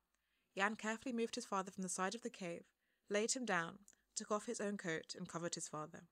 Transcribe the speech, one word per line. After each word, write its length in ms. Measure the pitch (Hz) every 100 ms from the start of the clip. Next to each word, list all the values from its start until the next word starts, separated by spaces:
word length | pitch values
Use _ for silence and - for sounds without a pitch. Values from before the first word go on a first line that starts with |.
| _ _ _ _ _ -
Jan 200 | 202 220
carefully 360 | 214 220 269
moved 220 | 233 226
his 100 | 247
father 280 | - 196 190
from 100 | 196
the 60 | 185
side 260 | - 190
of 80 | 226
the 80 | 240
cave, 320 | - 175 170 - _ _ _ -
laid 220 | 208 233
him 120 | 262
down, 340 | 226 180 170 - - - _
took 160 | - 208
off 160 | 214 247
his 140 | 226
own 160 | 202 202
coat 380 | 175 160 - -
and 120 | 175
covered 280 | 170 170 170
his 100 | -
father. 360 | 151 156 170 170